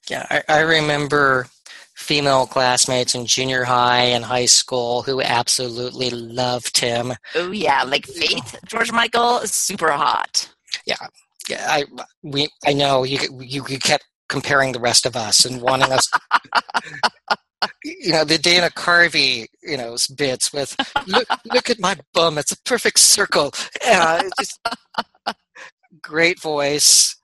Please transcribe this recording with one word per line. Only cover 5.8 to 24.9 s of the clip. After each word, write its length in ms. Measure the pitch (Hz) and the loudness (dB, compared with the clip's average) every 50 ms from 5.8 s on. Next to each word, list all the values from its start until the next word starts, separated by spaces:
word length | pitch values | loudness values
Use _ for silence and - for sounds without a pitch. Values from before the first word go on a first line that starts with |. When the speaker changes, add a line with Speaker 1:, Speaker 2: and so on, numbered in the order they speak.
| 123 123 127 123 127 123 | -8 -8 -6 -4 -4 -4
Speaker 1:
loved 680 | 120 120 117 117 117 123 127 123 123 123 - - - - | -4 -6 -10 -8 -4 -4 -2 -2 -2 -4 -6 -4 -2 0
him. 360 | - 120 117 117 120 127 123 - _ - - | 0 0 0 0 -2 -4 -6 -8 _ -6 -4
Speaker 2:
Oh, 160 | 160 175 180 | -4 -4 -4
yeah, 300 | 196 214 175 147 139 135 127 | -4 -2 0 2 2 2 2
like 220 | 127 139 143 - | 0 0 -2 -2
Faith, 480 | - - 170 156 160 190 151 127 110 - - - | -4 -6 -4 -2 -2 -2 -4 -6 -10 -16 -18 -16
George 260 | - - 220 233 233 | -8 -4 -4 -4 0
Michael, 480 | 226 233 233 226 - 240 240 240 240 240 220 | 0 0 0 0 0 0 2 2 0 0 -2
super 440 | 202 - - - - 190 - 170 160 | -4 -4 -4 -4 -4 -4 -2 0 0
hot. 600 | 147 147 151 123 113 - - - - - - - _ _ _ _ - - _ | 0 2 0 0 0 -2 -4 -2 -4 -6 -6 -6 _ _ _ _ -10 -8 _
Speaker 1:
Yeah. 100 | - - - - - _ _ _ _ _ _ - - | -6 -6 -6 -6 -18 _ _ _ _ _ _ -10 -10
Yeah, 160 | - - 98 113 | -8 -6 -4 -2
I, 140 | 151 151 143 - - 123 - _ _ _ - | -2 -2 -2 -6 -10 -18 -18 _ _ _ -14
we, 240 | 156 135 139 147 151 _ _ - | -6 -4 -2 -4 -4 _ _ 0
I 60 | 147 | 0
know 320 | 143 139 143 139 139 131 131 | 2 2 2 2 2 2 2
you, 140 | 131 139 139 147 151 135 127 | 0 -2 -4 -4 -6 -6 -12
you, 240 | 131 123 135 143 127 123 | -14 -10 -10 -8 -8 -8
you 100 | 135 127 | -8 -4
kept 260 | - - 151 143 - _ _ _ _ _ | 0 0 0 0 -2 _ _ _ _ _
comparing 440 | - 139 - - 147 135 135 131 | -6 -6 -2 2 2 2 2 2
the 80 | 123 120 | -2 -2
rest 260 | 117 120 120 - - | -2 0 0 0 -2
of 80 | 131 117 | -2 -4
us 280 | 123 110 107 101 - - | -4 -4 0 2 2 2
and 180 | 127 127 123 | 2 0 -2
wanting 300 | 117 127 131 131 135 131 | 0 0 2 2 2 2
us, 180 | 131 131 - - - - - _ 220 240 - - - - - | 2 0 0 0 -2 -4 -2 _ -2 -2 -2 0 -2 -2 -2
<laughs> 1200 | - - - - - 147 - - - _ _ _ - - _ _ _ _ _ - 208 - _ - | 0 -6 -6 -6 -6 -8 -4 -4 -4 _ _ _ -6 -6 _ _ _ _ _ -6 -6 -6 _ -12
you 280 | 302 349 392 285 185 | -12 -12 -6 -4 0
know, 120 | 165 160 156 | 2 2 2
the 120 | 147 160 160 | 2 0 2
Dana 300 | 143 175 175 180 175 160 | 2 4 4 4 2 0
Carvey, 760 | - - - 175 175 170 170 165 143 156 139 131 127 117 110 - _ _ | -2 -2 0 2 6 6 6 4 4 0 0 0 0 -4 -8 -12 _ _
you 140 | - 185 151 | -10 -8 -6
know, 180 | 131 120 117 117 | -6 -6 -8 -4
s-, 140 | 120 - - | -4 -4 -4
bits 440 | 135 131 147 135 127 123 - - | -2 -2 -2 -2 0 -2 -4 -4
with, 220 | - 147 135 - - - 269 - - 285 - | -2 -4 -6 -6 -4 -6 -6 -2 -2 -4 -4
"Look, 200 | 190 190 254 240 - - - _ 226 | 0 0 0 0 0 -4 -6 _ -2
look 180 | 226 247 - - | -2 -2 0 0
at 80 | 240 - | -4 0
my 180 | 180 180 190 151 - _ _ | 0 -2 -2 -2 -10 _ _
bum, 220 | 180 165 165 156 147 | 2 2 2 2 -2
it's 120 | 143 - | -4 -4
a 80 | 196 - | -6 -6
perfect 360 | _ - 254 214 - 226 - - | _ -2 -2 -2 -2 0 4 4
circle." 540 | - - - - 196 - - 180 147 139 - - - - - - - | 6 6 6 4 2 2 2 0 0 0 -4 -8 -12 -10 -10 -4 2
Uh, 380 | 247 220 185 170 160 165 170 190 190 - - | 4 4 6 6 4 2 0 -2 -2 -4 -6
just 180 | 247 - - _ _ 233 240 _ _ _ | -6 -6 -8 _ _ -8 -8 _ _ _